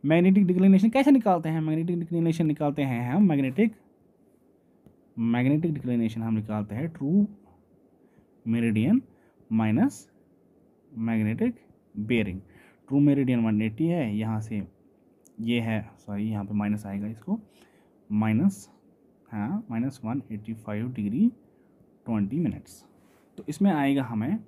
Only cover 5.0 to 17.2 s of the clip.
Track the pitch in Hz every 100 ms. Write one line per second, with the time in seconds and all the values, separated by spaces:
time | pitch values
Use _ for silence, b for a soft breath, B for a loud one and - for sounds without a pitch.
5 | _ - 117 120 127 151 170 147 127 120
6 | 113 113 113 110 107 107 104 104 165 165
7 | 139 190 208 - _ _ _ _ _ _
8 | b b _ _ 113 113 117 107 127 247
9 | - b b b _ 110 110 113 262 -
10 | - _ _ _ _ _ _ _ _ 113
11 | 113 113 107 139 240 233 _ _ _ 104
12 | 107 120 98 92 - b b b _ 139
13 | 143 139 131 123 113 107 110 110 160 175
14 | 117 104 110 110 110 107 98 _ _ _
15 | _ _ _ - 113 120 113 110 107 -
16 | - 101 107 107 98 104 104 104 104 98
17 | 104 110